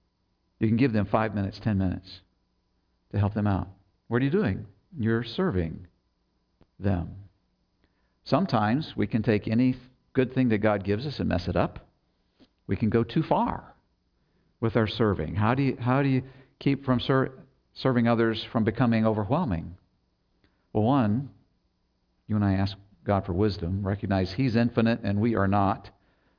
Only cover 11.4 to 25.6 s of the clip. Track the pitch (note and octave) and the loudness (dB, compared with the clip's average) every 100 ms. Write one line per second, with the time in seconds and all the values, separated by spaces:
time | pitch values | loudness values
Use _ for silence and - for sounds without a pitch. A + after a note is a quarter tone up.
11.4 | F#2 F2 C3 - - _ _ _ _ _ | 0 0 -2 -4 -20 _ _ _ _ _
12.4 | _ _ - G2 G#2+ A2+ A#2 - D#3 E3 | _ _ -6 -2 2 2 0 -4 0 0
13.4 | A#3+ - - - _ _ _ _ _ _ | 0 -4 -12 -20 _ _ _ _ _ _
14.4 | _ _ A2+ A#2+ G#2+ - A2 F2 D#2+ D#2+ | _ _ 0 2 0 2 2 2 -2 0
15.4 | G#2+ C3+ C#3 - A#2+ C3 C#3 C3 C3 - | 0 2 0 0 0 2 2 0 -2 -12
16.4 | - _ C#3+ C#3 C3+ B2 - C3+ C3 - | -20 _ -2 0 0 0 2 2 0 -4
17.4 | - _ _ - C3 A#2+ A#2 A#2 A2+ G#2+ | -20 _ _ -4 0 2 4 4 2 0
18.4 | - A#2+ G#2+ - B2 A2+ A2 G#2+ G2+ D3 | -4 0 0 2 2 4 2 2 0 -2
19.4 | D#3+ E2 E2+ E2+ _ _ _ _ _ _ | 0 -4 -6 -14 _ _ _ _ _ _
20.4 | _ _ _ G#2+ A2 C#3 G#2+ G#2+ C#3+ - | _ _ _ -2 2 2 2 0 -4 -14
21.4 | _ _ _ _ _ _ _ _ - G#2+ | _ _ _ _ _ _ _ _ -4 0
22.4 | G2+ F#2+ G2 - - _ - G2 F#2+ F2+ | 2 2 -2 -6 -18 _ -2 -2 0 0
23.4 | G#2+ F2+ F2 G2 F#2+ G2+ G2 F#2+ F#2 - | 0 0 -4 -2 -2 -4 0 0 0 -2
24.4 | C3 A2 A#2+ - A2+ A#2 G#2 G2+ A#2 G#2+ | 0 2 2 2 2 0 -2 0 0 2
25.4 | G2 G2+ | 2 2